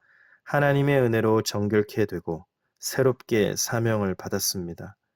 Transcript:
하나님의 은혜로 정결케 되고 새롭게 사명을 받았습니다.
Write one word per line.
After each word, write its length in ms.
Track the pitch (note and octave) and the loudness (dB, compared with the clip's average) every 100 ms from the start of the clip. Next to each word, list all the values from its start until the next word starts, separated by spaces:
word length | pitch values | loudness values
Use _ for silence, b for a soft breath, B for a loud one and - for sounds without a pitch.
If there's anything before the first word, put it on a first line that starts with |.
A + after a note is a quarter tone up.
| b b b b | b b b b
하나님의 580 | - D3 C#3+ C#3 C#3 C#3 | -4 0 2 2 4 4
은혜로 400 | B2 A2+ A2 A2 | 4 2 2 2
정결케 640 | - G#2 G#2 G#2+ G#2 A2+ G#2 | 0 -2 0 0 0 0 -2
되고 400 | F2 - D#2+ - _ _ _ | -4 -8 -10 -10 _ _ _
새롭게 760 | - - C3 B2 - A2+ G2+ F#2+ | -6 0 0 0 -2 0 2 -2
사명을 580 | - A#2 A2+ A2 G2 | -4 -2 0 0 -2
받았습니다. 840 | F2+ - G2 - G2 F2 E2+ F#2+ - _ | -4 -6 -6 -4 -6 -8 -10 -14 -18 _